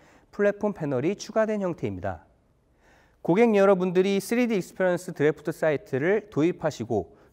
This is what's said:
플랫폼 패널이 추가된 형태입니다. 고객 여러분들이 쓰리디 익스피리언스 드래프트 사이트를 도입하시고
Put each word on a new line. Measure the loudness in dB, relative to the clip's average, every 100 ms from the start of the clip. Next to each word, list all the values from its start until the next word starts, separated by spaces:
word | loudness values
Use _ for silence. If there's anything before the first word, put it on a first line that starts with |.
| _ _ _
플랫폼 | -2 0 0 -4
패널이 | -4 -4 -2 -2 -4
추가된 | -4 -2 0 -2
형태입니다. | -4 -4 -6 -6 -8 -10 -14 _ _ _ _ _ _ _ _ _
고객 | 0 4 4
여러분들이 | 6 6 4 2 2 2 0
쓰리디 | 0 0 0 -2
익스피리언스 | -4 -2 0 -2 -4
드래프트 | 0 0 0 -6
사이트를 | -2 -2 -2 -4 -2 0 -2 -2
도입하시고 | -2 -2 -2 -6 -6 -4 -4 -4 -12 _